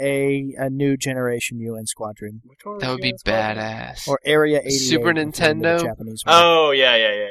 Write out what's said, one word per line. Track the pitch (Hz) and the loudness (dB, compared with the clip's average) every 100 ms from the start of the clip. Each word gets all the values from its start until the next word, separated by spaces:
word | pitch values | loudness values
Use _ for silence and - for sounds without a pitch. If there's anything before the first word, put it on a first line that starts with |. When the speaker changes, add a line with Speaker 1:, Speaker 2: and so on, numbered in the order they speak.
Speaker 1:
a, | 139 139 139 139 139 131 | -2 0 0 0 -4 -6
a | 135 | -6
new | 135 143 135 | 0 0 0
generation | 135 131 123 120 - 117 | -4 -4 -2 -4 -6 -8
U | 113 110 | -8 -8
N | 110 | -10
Squadron. | - 107 107 104 110 | -10 -10 -10 -14 -14
Speaker 2:
Which | _ _ | _ _
one | 202 208 | -16 -8
Speaker 3:
That | 127 | -6
Speaker 2:
was | |
Speaker 3:
would | 127 | -4
be | 127 | -6
Speaker 2:
U | |
N | 120 | -4
Squadron? | 101 110 107 107 | -2 -2 -2 -4
Speaker 3:
badass. | 110 113 123 - - | -8 -10 -12 -12 -6
Speaker 1:
Or | 139 | -4
Area | 147 151 151 147 | 2 2 2 0
Speaker 3:
Super | 131 | 0
Speaker 1:
eighty-eight, | 135 | -4
if | 131 | 0
you | 160 | 0
remember | 175 160 | 0 0
the | 151 | -4
Speaker 3:
Nintendo? | - 165 156 165 170 | 0 0 2 0 0
Speaker 1:
Japanese | 123 110 113 110 | -2 -6 -12 -8
one. | - 170 | 6 6
Speaker 2:
Oh, | 170 165 156 | 8 6 4
yeah, | 139 131 | 4 6
yeah, | 117 107 | 6 4
yeah, | 104 101 | 0 -6